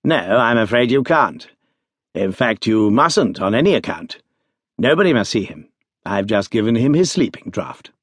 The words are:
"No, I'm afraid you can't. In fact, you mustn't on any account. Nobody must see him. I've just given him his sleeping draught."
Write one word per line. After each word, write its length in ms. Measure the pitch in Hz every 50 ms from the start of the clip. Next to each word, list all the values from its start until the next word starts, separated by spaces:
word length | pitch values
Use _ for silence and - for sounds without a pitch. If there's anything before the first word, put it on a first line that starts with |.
| -
"No, 120 | 143 160
I'm 420 | 131 87 92 104 123 120 113 120
afraid 320 | 117 113 95 120 120 123 117
you 140 | 127 139 127
can't. 440 | - 165 156 127 90 - - - - _ _ _ _ _ _ _ _ _ _ _ _ _
In 160 | 85 98 95
fact, 340 | 95 - 127 117 110 - -
you 240 | - 110 110 107 104
mustn't 500 | 104 123 151 170 160 220 170 101 - -
on 140 | 95 98 104
any 220 | 120 160 202 175
account. 420 | - - - - - - - - - _ _ _ _ _ _ _ _ _ _ _ -
Nobody 340 | 117 127 156 165 202 180 127
must 160 | 117 98 -
see 140 | - 113 95
him. 240 | - 78 76 78 _ _ _ _ _ _ _ _
I've 220 | 87 101 98 98
just 240 | 104 107 101 98 -
given 260 | - 113 104 113 117
him 200 | 113 123 139 147
his 160 | 165 185 -
sleeping 400 | - 185 139 - - - _ -
draught." 400 | - 107 85 - - - _ - _ _